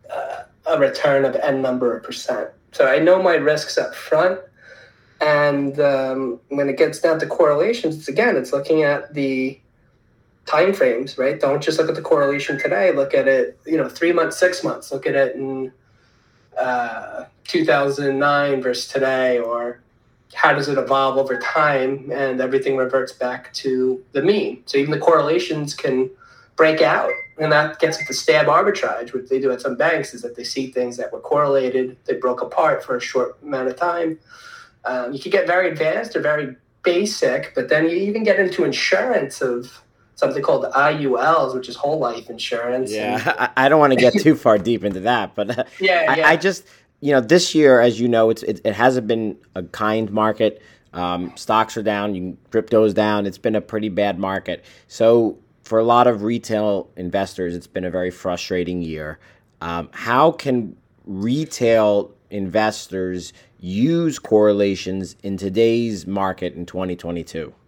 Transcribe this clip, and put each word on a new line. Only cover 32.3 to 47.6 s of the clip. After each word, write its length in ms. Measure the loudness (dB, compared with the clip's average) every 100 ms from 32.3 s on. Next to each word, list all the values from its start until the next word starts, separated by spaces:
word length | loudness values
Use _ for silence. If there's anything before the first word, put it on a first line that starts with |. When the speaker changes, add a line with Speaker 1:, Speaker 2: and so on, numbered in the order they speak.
| -2
Speaker 1:
apart 420 | -4 0 2 0
for 140 | -4 -6
a 40 |
short 360 | -2 -2 -4 -8
amount 240 | -8 -4 -4
of 80 | -2
time. 400 | -4 -2 -4 -6 _ -20 -20 -20 -20 _
Um, 300 | -8 -6 -6
you 60 | -8
could 120 | 0
get 140 | 0 2
very 240 | 0 0
advanced 460 | 0 -2 -2 -4 -4
or 60 |
very 340 | -2 -2 -6 -12 _ _
basic, 680 | 0 0 -2 0 0 -2 -4
but 160 | -6 0
then 180 | 0 2
you 80 | 0
even 260 | -2 0
get 160 | 2 2
into 240 | 2 0
insurance 760 | -2 -2 0 0 2 -2 -2 -4
of 400 | -4 -4 -8 -20 _ _ _ -2
something 260 | -2 0
called 240 | 0 0 0
I 180 | 2 2
U 280 | 2 0 2
Ls, 340 | 4 2 2
which 160 | -4 -8
is 60 | -6
whole 240 | -4 -2
life 300 | -2 -6 -12
insurance. 640 | -12 -6 -6 -4 -4 -4
Speaker 2:
Yeah, 220 | -4 -4
Speaker 1:
And 160 | -2 -4
Speaker 2:
<laughs> 260 | -2 -2 2
I, 100 | 4
I 40 |
don't 100 | 6
wanna 160 | 6 6
get 180 | 4 6
too 160 | 4 4
far 220 | 4 4
deep 260 | 2 0
into 180 | -2 -2
that, 340 | 0 0 -2 -6
but, 220 | -4 -4
uh, 40 | -6 -2
Speaker 1:
Yeah, 260 | 0 2 2
Speaker 2:
I, 80 | 4
Speaker 1:
yeah. 120 | 4
Speaker 2:
I 60 | 4
just, 280 | 0 -2 _ _ _ _
you 120 | 2
know, 100 | 2
this 320 | 6 4 4
year, 260 | 4